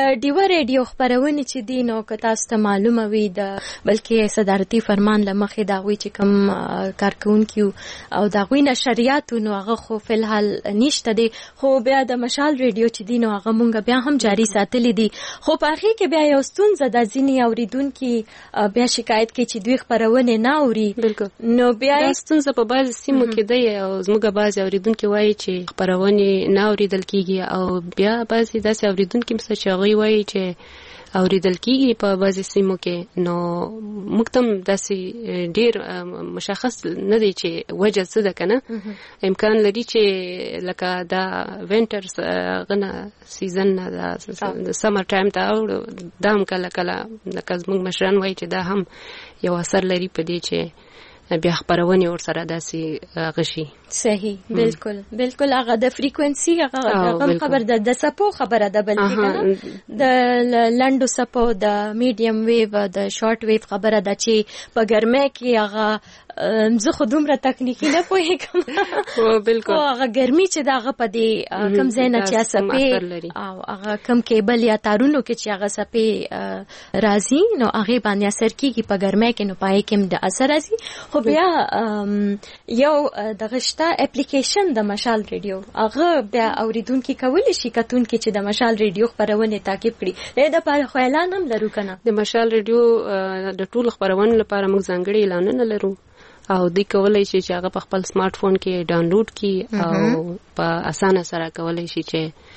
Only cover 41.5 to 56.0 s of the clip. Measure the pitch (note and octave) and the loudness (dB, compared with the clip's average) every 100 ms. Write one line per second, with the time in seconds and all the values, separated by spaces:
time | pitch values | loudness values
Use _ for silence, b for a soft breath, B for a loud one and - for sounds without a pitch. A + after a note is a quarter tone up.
41.5 | F#3+ F3 G#3+ A3+ G#3 F#3+ - - F3+ - | -8 -2 0 0 -2 -8 -6 -4 -2 -2
42.5 | F#3 F#3 G#3 G3 F#3 G3 - - - F#3+ | -4 -2 -2 -2 -6 -12 -16 -20 -10 -6
43.5 | F3+ G3 F#3+ F#3 F3+ F3+ F3 - F#3+ G3+ | 0 0 0 -2 -6 -6 -6 -10 -10 -8
44.5 | F#3 F#3 - A3 G3+ F#3 G3 G3 F#3 F#3+ | -6 -6 -2 0 0 0 0 0 0 0
45.5 | G#3+ G#3+ F#3+ - - F3 - G3+ G#3+ F#3+ | 0 -2 -4 -8 -14 -16 -4 0 0 0
46.5 | F#3 F3+ - F3+ F3+ A3 A3 F#3+ F#3 - | -4 -6 -4 -4 -4 -8 -12 -10 -10 -6
47.5 | F3+ F3 G3 F#3 F3+ F#3+ G3+ F#3+ F#3 F3 | -6 -4 -4 -4 -2 2 2 0 -4 -6
48.5 | F#3 F3+ G3 F3+ B B B B B F3+ | -4 -2 -2 -4 B B B B B -4
49.5 | F3 E3+ G3 F#3 F3+ F#3 - E3 F3 - | -2 0 0 0 -2 -4 -6 -4 -4 -4
50.5 | E3+ E3 - B B B B - E3+ F3 | -4 -4 -10 B B B B -6 -2 0
51.5 | E3 - E3+ F3 F#3 F3 E3+ - E3 E3 | 0 0 0 2 2 2 -2 -6 -6 -6
52.5 | E3 - E3 D#3+ D3+ - E3+ D#3+ D#3 D#3+ | -8 -8 -8 -6 -8 -10 -8 -6 -2 -4
53.5 | - D3 - - - A#3+ G#3 G#3+ G3 - | -4 -10 -12 -12 -4 -2 0 -2 -8 -6
54.5 | F#3+ A3+ D#3+ G#3+ G3+ G3 A3 B3 B3 C#4+ | 0 0 -2 -8 -10 -10 -4 -4 0 0
55.5 | C4 A#3 A#3 B3 - | 2 0 0 0 0